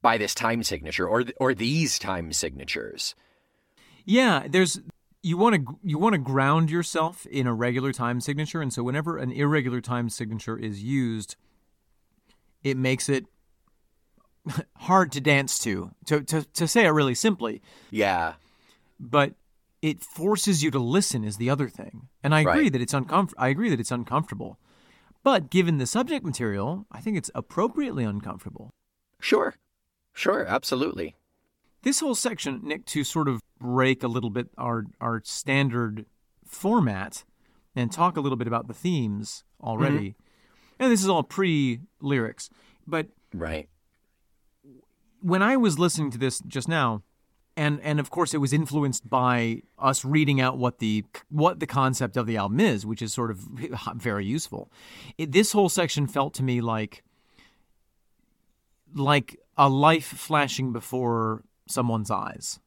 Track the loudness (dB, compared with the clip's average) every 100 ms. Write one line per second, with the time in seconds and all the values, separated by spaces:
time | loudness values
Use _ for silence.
0 | 2 2 -2 -2 -2 -2 -2 -6 -6 -4
1 | 0 0 -2 -2 -2 0 0 0 0 -2
2 | -4 -6 -4 -4 -4 -8 -8 -8 -8 -8
3 | -10 -10 _ _ _ _ _ _ _ _
4 | 2 4 6 2 2 2 4 0 -10 -20
5 | _ _ -2 4 6 4 0 -6 -4 2
6 | 4 2 2 2 4 4 4 2 -2 0
7 | -2 -4 -6 -2 0 0 0 0 -2 -2
8 | -2 -2 -2 -4 -4 -4 -4 -4 -2 -2
9 | -4 -4 -6 0 2 2 2 -4 -2 -2
10 | -2 -4 -6 -6 -6 -6 -6 -6 -2 0
11 | 0 -4 -8 -16 _ _ _ _ _ _
12 | _ _ _ _ _ _ -4 0 0 0
13 | 0 -2 -4 _ _ _ _ _ _ _
14 | _ _ _ _ -8 -6 -8 _ 4 4
15 | 4 2 4 4 2 -2 -2 -4 -6 -12
16 | -2 -2 0 -4 -4 -4 2 6 6 6
17 | 4 2 2 2 -4 -6 _ -20 -8 0
18 | 2 2 0 -6 _ _ _ _ _ _
19 | 0 2 2 -2 _ _ _ _ -4 -4
20 | -10 -4 0 0 2 2 2 0 2 2
21 | 2 -2 -4 -4 -2 0 -2 -6 -18 -18
22 | -20 _ 2 4 4 4 4 2 0 -2
23 | 0 0 0 0 0 2 0 0 -2 -4
24 | -2 -2 -2 -8 -10 -14 _ _ _ _
25 | _ _ 2 2 2 2 4 2 0 -2
26 | -2 -2 -4 -4 -2 -2 -4 -6 -10 -10
27 | -4 -4 -4 -10 -8 -2 -2 -2 -4 -2
28 | -4 -4 -8 -12 -14 -16 -20 _ _ _
29 | _ _ 2 2 2 -6 _ _ _ _
30 | _ -4 0 0 0 -2 -2 -2 -2 -4
31 | -8 _ _ _ _ _ _ _ -2 0
32 | 0 -2 -2 -4 -6 -8 -8 -10 -6 -4
33 | -2 0 0 -2 _ _ -2 2 4 2
34 | 0 -2 -2 -4 -8 -8 -4 -4 -6 _
35 | -4 -4 -6 -10 0 2 2 0 -4 -6
36 | -14 _ _ _ -20 -6 2 4 2 0
37 | -8 -12 -20 _ _ _ _ -4 -4 0
38 | 0 0 -2 -2 -2 -4 -4 -6 -2 0
39 | 0 -4 -8 -14 _ _ -8 0 0 0
40 | -4 -12 _ _ _ _ _ _ 2 4
41 | 4 2 0 0 2 4 2 -2 -8 _
42 | -2 0 -2 -6 -16 _ _ _ -6 -6
43 | -6 _ _ -8 -6 -6 -8 _ _ _
44 | _ _ _ _ _ _ -20 -20 _ _
45 | _ _ 0 4 4 4 4 4 2 2
46 | -2 0 -2 -2 -8 -6 -2 0 0 -2
47 | -8 _ _ _ _ -4 -2 -2 -2 -2
48 | -2 -2 0 0 2 2 0 0 0 -2
49 | -2 0 2 2 0 -2 -8 _ 0 0
50 | 2 2 4 2 2 2 -2 0 0 0
51 | -2 -14 -6 2 2 2 -2 2 2 2
52 | -2 -2 -2 -2 0 2 2 2 -4 -6
53 | -6 -4 -4 -6 -10 -10 -10 -8 -8 -6
54 | -4 -4 -2 -4 -6 -10 -12 _ -20 -20
55 | -20 -8 0 2 4 4 2 2 0 0
56 | -2 0 -2 0 0 0 0 -2 -4 -8
57 | _ _ _ _ _ _ _ _ _ _
58 | _ _ _ _ _ _ _ _ _ -4
59 | 2 2 0 -16 _ 4 4 6 6 4
60 | 0 -14 -2 0 0 -2 -4 -6 -6 -2
61 | 0 0 0 -4 -10 _ _ -2 0 0
62 | -2 -4 -4 -10 -12 -12